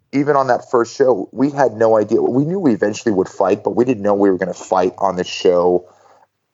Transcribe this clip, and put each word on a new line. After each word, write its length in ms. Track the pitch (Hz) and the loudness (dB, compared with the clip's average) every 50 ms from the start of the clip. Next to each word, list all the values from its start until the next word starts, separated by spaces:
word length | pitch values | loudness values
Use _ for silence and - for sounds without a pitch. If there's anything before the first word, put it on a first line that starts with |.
| _ _ | _ _
even 240 | - 139 143 147 147 | -4 -2 0 2 2
on 120 | 139 131 | 2 2
that 220 | 127 120 110 - - | 0 0 -2 -2 -2
first 240 | - 120 117 - - | 0 0 0 0 -2
show, 360 | - 135 131 117 92 - - | 0 2 2 2 0 -2 -6
we 200 | - 113 135 143 | -4 -2 -2 -2
had 200 | 139 139 135 117 107 | 0 0 0 0 0
no 180 | 110 113 110 110 | 2 2 4 4
idea. 240 | 110 107 107 117 - | 2 2 2 0 0
We 220 | - - 120 131 147 | 0 2 0 0 0
knew 160 | 156 185 202 | -2 -2 0
we 140 | 180 135 107 | 0 0 0
eventually 400 | 92 104 104 107 - - 117 101 | 0 0 -2 -4 -2 -4 -2 0
would 160 | 90 92 - | 0 -2 -2
fight, 340 | - - 101 92 104 107 - | -2 -2 0 0 0 0 -2
but 140 | 104 95 | -2 0
we 80 | 104 123 | 0 0
didn't 180 | 131 127 104 101 | 0 0 -2 0
know 100 | 104 101 | 0 2
we 160 | 101 101 98 | 2 2 2
were 80 | 92 | 2
gonna 160 | 87 95 90 90 | 0 -2 -6 -8
fight 400 | - - - 95 90 92 92 - | -8 -6 -4 -2 0 0 0 -2
on 180 | - 98 95 90 | -2 -4 -4 -2
the 80 | 90 90 | -4 -6
show, 640 | - - - - 95 90 87 87 90 90 87 - - _ _ _ _ _ _ _ _ _ _ _ _ | -6 -6 -2 0 2 2 2 2 2 0 0 -2 -6 _ _ _ _ _ _ _ _ _ _ _ _